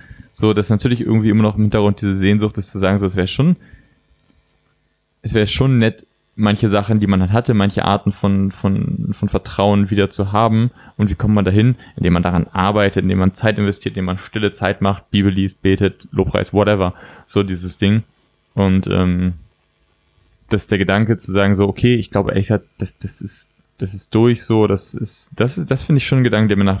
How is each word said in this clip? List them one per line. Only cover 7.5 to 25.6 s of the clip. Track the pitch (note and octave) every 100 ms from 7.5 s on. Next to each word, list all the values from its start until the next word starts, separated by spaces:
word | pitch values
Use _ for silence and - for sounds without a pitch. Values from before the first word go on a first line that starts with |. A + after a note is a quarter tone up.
manche | A2 G2 -
Arten | - G2+ -
von, | - G2+ G2 G2
von, | - G2+ G2 - - A2+ -
von | G#2
Vertrauen | - - - G2+ G2+ G2
wieder | G2+ G2
zu | - G2
haben. | G#2 A#2 A2 B2 - - -
Und | G#2
wie |
kommt | F#2 G#2
man | G#2 F#2
dahin? | G2+ A#2+ B2 - -
Indem | F2
man | F2
daran | F2+ F2 D#2
arbeitet, | F#2+ F#2+ G#2 G2 F#2+
indem | F#2+ F#2+
man | F#2+
Zeit | - A2 G2+
investiert, | G2+ G2+ -
indem | G2
man | F#2 F#2
stille | - G#2+ G#2
Zeit | - F#2+ G2+
macht, | G2 F#2+ -
Bibel | G2+ G2
liest, | F#2+ F#2+ -
betet, | G2 F#2+ G2 - -
Lobpreis, | - F#2 G2 G2
whatever. | G2 G2+ G#2 F2+ - - -
So | - G2+
dieses | G2 F2+ F2+ -
Ding. | G2 A2 - _ _ _ _
Und, | - G2 F#2 F#2
ähm, | F#2+ F#2 F2+ F2+ E2+ - _ _ _ _ _ _ _ _ _ -
das | G#2
ist | -
der | G2+
Gedanke | F#2 G2 A2 A2
zu | -
sagen, | G2 G2
so, | G2 G2+
okay, | - A#2+ A#2+
ich | G2
glaube, | G2+ G2
ehrlich | F#2+ G2
gesagt, | G#2 - -
das, | F#2 -
das | - -
ist, | G2 - - _ _ -
das | F#2+
ist | G2 -
durch | A2 A#2+ A#2
so, | - A2 G#2
das | G2 -
ist, | - A2 - - -
das | A#2+
ist, | F3